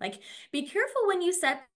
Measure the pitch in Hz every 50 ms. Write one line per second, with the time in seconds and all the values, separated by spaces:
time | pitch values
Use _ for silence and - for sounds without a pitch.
0 | - 202 202 - - - - - - - - 285 285 - - 392 494 539 - 539
1 | 453 403 381 370 349 349 370 - - 269 277 277 - - _